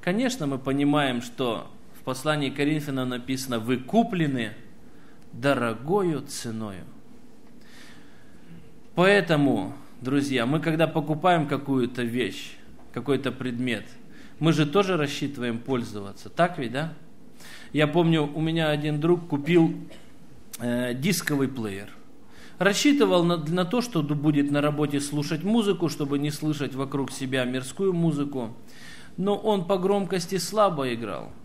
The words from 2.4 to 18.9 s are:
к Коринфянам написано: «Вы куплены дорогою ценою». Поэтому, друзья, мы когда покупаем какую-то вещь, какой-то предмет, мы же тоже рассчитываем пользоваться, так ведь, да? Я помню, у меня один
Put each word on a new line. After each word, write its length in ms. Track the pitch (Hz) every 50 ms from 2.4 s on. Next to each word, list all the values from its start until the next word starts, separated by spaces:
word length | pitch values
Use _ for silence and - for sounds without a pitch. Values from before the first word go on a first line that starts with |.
| 143 131
к 60 | 139
Коринфянам 520 | - 143 143 156 156 147 151 135 131 131 127
написано: 520 | 127 120 120 127 131 131 131 - 123 113
«Вы 160 | 110 117 127
куплены 760 | 123 131 - - 220 233 233 226 180 165 143 135 123 113 104 107 - - - - - - - - - - - - - - - -
дорогою 920 | 117 120 143 139 123 120 117 110 113 123 147 185 208 196 175 156 135 -
ценою». 640 | - - - - 120 110 110 110 104 98 90 - - - - - - - - - - - - - - - - - - - - - - - - - - - - - - - - - - - - - - - - - - -
Поэтому, 800 | - 175 190 202 202 180 170 165 147 143 139 120 107 92 98 - - - - - -
друзья, 440 | - 127 135 143 139 - 131 123 117
мы 140 | 123 147 160
когда 300 | 160 165 156 156 165 151
покупаем 580 | - 160 143 147 156 151 - 185 180 170 151
какую-то 560 | 143 143 135 - - 139 131 120 120 123 - 123
вещь, 540 | 117 113 123 120 92 - - - - - - - - - - - - -
какой-то 380 | 120 117 135 139 135 139 131
предмет, 540 | 120 - 127 127 120 117 127 127 117 104 98 - - - - - - - - - - -
мы 120 | 151 160 156
же 140 | - 160
тоже 300 | 143 - 196 202 185 185
рассчитываем 640 | 160 147 143 139 - 151 135 - 117 120 120 113 117
пользоваться, 680 | 120 - 135 123 117 104 101 107 101 101 98 - - 104
так 300 | - - 165 180 175 156
ведь, 140 | 135 113 117
да? 200 | 135 156 160 151 - - - - - - - - - - - - - - - -
Я 140 | 143 151
помню, 420 | 147 147 170 175 165 165 160 147 147 -
у 60 | 165
меня 300 | 160 160 160 165 160 151
один 300 | 151 147 147 151